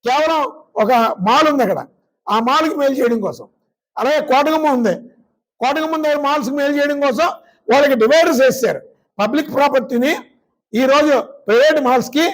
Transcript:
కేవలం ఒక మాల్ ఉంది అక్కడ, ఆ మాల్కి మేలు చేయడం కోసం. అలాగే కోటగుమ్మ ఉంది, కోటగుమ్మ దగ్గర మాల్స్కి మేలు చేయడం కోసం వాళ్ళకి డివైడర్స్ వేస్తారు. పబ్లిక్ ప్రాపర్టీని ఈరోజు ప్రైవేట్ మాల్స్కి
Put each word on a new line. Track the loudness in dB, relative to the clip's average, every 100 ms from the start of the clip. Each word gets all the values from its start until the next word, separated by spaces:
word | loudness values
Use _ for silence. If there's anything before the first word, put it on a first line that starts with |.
| -2
కేవలం | 0 0 0 -2 -8 -14 -4
ఒక | 0 2 0 -2
మాల్ | 0 2 2
ఉంది | 2
అక్కడ, | 0 -2 -6 _ _ _ -4
ఆ | -2
మాల్కి | 0 0 0 0
మేలు | -2
చేయడం | 0 0 -2
కోసం. | -6 -10 -18 _ _ _ _ -6
అలాగే | -2 -2
కోటగుమ్మ | 0 0 2 0 0
ఉంది, | 0 0 -2 -8 _ _ _ _ _
కోటగుమ్మ | -2 -2 -4 -4
దగ్గర | -2 -2
మాల్స్కి | -2 -2 -4
మేలు | -4 -2 0
చేయడం | -2 -2
కోసం | -2 0 -2 -4 _ _ -2
వాళ్ళకి | 2 2
డివైడర్స్ | 2 4 4 4 2
వేస్తారు. | 2 2 -4 -4 -12 _ _ -6
పబ్లిక్ | -2 -2 -4
ప్రాపర్టీని | 0 0 0 -2 -2 -2 -4 -8 _ _ _ _
ఈరోజు | -2 2 2 2 0
ప్రైవేట్ | -2 -12 0 4 4 2
మాల్స్కి | 2 0 0 -2 -2